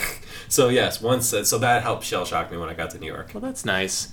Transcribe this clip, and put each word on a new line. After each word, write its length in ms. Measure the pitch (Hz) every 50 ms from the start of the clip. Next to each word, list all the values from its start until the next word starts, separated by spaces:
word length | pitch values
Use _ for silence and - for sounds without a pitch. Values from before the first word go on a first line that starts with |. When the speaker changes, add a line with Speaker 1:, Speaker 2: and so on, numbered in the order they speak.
| - - - - - - - - - -
Speaker 1:
So 200 | - - 135 120
yes, 320 | 123 123 107 92 - -
once, 320 | 110 117 127 123 117 - -
uh, 120 | 104 104
so 120 | - 127 113
that 220 | 120 123 120 117 113
helped 220 | 117 113 110 -
shell 220 | - - 95 90
shock 240 | - - 85 82 - 90
me 60 | 85
when 100 | 85 80
I 60 | 82
got 160 | 82 82 76
to 80 | - 87
New 80 | -
York. 240 | 76 - - 82 - -
Speaker 2:
Well, 80 | -
that's 240 | 247 262 262 - -
nice. 480 | 110 95 95 95 95 - - - -